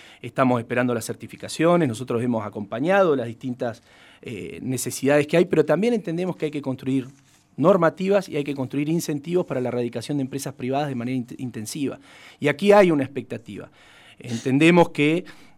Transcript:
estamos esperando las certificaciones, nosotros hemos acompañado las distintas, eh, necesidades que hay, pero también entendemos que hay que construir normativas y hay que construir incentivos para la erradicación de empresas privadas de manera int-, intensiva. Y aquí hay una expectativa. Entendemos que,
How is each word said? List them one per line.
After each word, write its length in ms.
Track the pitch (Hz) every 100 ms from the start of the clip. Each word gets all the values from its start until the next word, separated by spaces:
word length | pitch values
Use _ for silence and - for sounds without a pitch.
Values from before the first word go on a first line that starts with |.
| - -
estamos 380 | 120 - 131 123
esperando 340 | 113 123 123 120
las 100 | -
certificaciones, 800 | 117 113 - - - 160 175 147
nosotros 340 | 107 123 120
hemos 220 | 123 113 104
acompañado 720 | 107 104 117 156 196 185 139
las 120 | 117
distintas, 560 | 113 131 123 123 113 _ - - -
eh, 380 | - 104 - -
necesidades 680 | 127 127 127 - 131 147 147
que 100 | 170
hay, 80 | 185
pero 200 | 156 156
también 280 | 156 233
entendemos 420 | 233 165 165 185 -
que 100 | 156
hay 60 |
que 120 | 147
construir 440 | 135 127 131 135 123 - _ _ _ -
normativas 680 | 156 196 165 160 185 202 180
y 100 | 147
hay 60 |
que 120 | 147 139
construir 340 | 127 139 147
incentivos 560 | 170 - 147 165 175 175
para 160 | 131
la 80 | 123
erradicación 480 | 123 120 117 113 147
de 60 |
empresas 300 | 131 139 135
privadas 360 | - 123 135 147
de 60 | 123
manera 220 | 117 131
int-, 180 | 120 -
intensiva. 600 | 127 113 107 160 135 - - - - -
Y 80 | 233
aquí 240 | - 202
hay 180 | 208 185
una 140 | 151
expectativa. 640 | 123 131 117 117 - 95 - _ - - - -
Entendemos 720 | 123 113 135 135 160 175 165
que, 360 | - 147 170 - - -